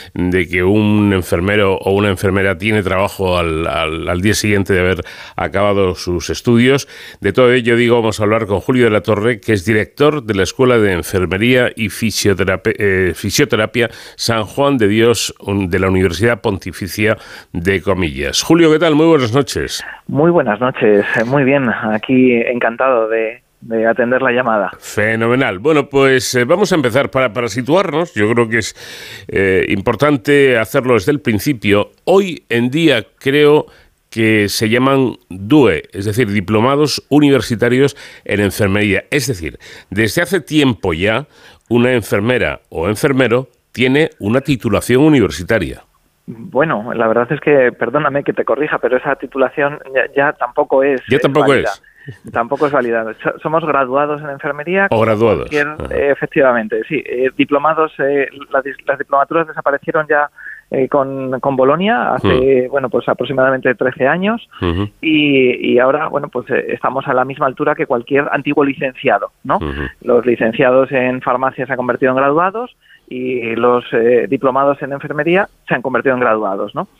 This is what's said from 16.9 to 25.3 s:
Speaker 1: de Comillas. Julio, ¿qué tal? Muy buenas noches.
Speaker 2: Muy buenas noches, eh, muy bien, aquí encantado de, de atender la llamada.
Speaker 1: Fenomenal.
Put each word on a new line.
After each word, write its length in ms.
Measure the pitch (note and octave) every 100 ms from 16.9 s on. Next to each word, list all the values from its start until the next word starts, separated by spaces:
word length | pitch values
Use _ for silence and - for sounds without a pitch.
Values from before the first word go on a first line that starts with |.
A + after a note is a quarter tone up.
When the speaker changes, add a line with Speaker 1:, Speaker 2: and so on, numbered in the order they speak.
| - G#2+ G#2+ - - -
Speaker 1:
de 280 | F2+ F2+ F#2+
Comillas. 600 | F2+ F#2 E2 C#2 C#2 -
Julio, 280 | - E3 D#3+
¿qué 80 | D#3
tal? 160 | E3+ D3+
Muy 120 | E3
buenas 260 | D#3 A#2+
noches. 500 | C3 C3+ E2 C2+ - - - -
Speaker 2:
Muy 220 | C3 E3
buenas 300 | F3 B2 G#2
noches, 460 | B2+ - A2 G2+ - B2
eh, 80 |
muy 200 | A#2 C#3+
bien, 260 | B2+ C#3 B2
aquí 640 | - A2 G#2+ - C3 B2+
encantado 760 | A#2 A2+ A#2+ A#2+ A#2 C3+ B2 A2
de, 340 | A2+ A2 B2 _ _
de 240 | A#2 A2+ A2+
atender 360 | A2+ A#2+ B2+
la 80 | C3
llamada. 400 | A#2+ A#2+ G#2+ F#2 -
Speaker 1:
Fenomenal. 800 | - - G#2+ A2+ A#2